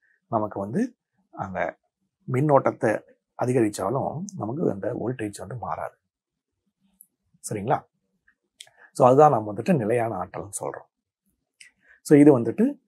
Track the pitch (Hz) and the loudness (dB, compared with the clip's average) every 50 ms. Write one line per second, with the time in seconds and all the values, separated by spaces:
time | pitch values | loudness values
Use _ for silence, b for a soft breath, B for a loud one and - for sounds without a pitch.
0 | _ _ _ _ _ - 117 110 107 104 - 104 98 104 123 202 254 240 - _ | _ _ _ _ _ -6 -4 -4 -4 -4 -6 -8 -8 -6 -4 -4 -4 -4 -8 _
1 | _ _ _ _ _ _ 339 - - 98 90 90 85 - - _ _ _ _ _ | _ _ _ _ _ _ -14 -12 -10 -8 -6 -6 -6 -6 -8 _ _ _ _ _
2 | _ _ _ _ _ 139 127 123 151 151 139 131 131 117 113 - 135 113 104 - | _ _ _ _ _ -6 -2 -2 2 4 4 4 4 2 -2 0 0 0 0 -2
3 | - - _ _ _ _ _ - 120 123 127 127 110 104 104 - 92 98 131 135 | -6 -12 _ _ _ _ _ -6 -2 0 2 2 0 0 -2 -4 -4 -4 -4 -4
4 | - - - 156 196 214 190 135 - 107 131 160 - - - 98 101 110 120 - | -4 -6 -8 -8 -10 -12 -10 -10 -8 -8 -6 -4 -4 -4 -4 -4 -6 -8 -8 -6
5 | 98 117 131 - 107 104 101 - 98 95 123 113 98 80 80 90 82 - - _ | -6 -8 -6 -6 -8 -10 -10 -12 -14 -14 -12 -12 -10 -10 -10 -10 -10 -12 -14 _
6 | _ _ _ _ _ _ _ _ _ _ _ _ _ _ _ _ _ _ _ _ | _ _ _ _ _ _ _ _ _ _ _ _ _ _ _ _ _ _ _ _
7 | _ _ _ _ _ _ _ _ - - 110 101 95 127 147 - - _ _ _ | _ _ _ _ _ _ _ _ -12 -10 -10 -8 -4 -4 -4 -4 -6 _ _ _
8 | _ _ _ _ _ _ _ _ _ _ _ - b b b b b b - - | _ _ _ _ _ _ _ _ _ _ _ -20 b b b b b b 0 2
9 | 131 123 135 143 151 151 131 110 107 107 101 117 113 196 180 131 101 104 120 120 | 4 6 6 6 6 6 4 2 -2 -6 -8 -4 -2 0 0 0 0 0 -2 -2
10 | 113 117 101 90 87 - - 85 80 101 - - - 69 - - - _ _ _ | -2 -4 -6 -8 -10 -10 -12 -14 -14 -12 -12 -10 -10 -10 -10 -12 -16 _ _ _
11 | _ _ _ _ _ _ _ _ _ _ _ b b b b b b b b b | _ _ _ _ _ _ _ _ _ _ _ b b b b b b b b b
12 | - - 151 143 147 151 139 117 113 117 - - 226 285 294 - _ | 2 6 8 10 10 10 8 6 2 -2 0 0 0 0 -2 -6 _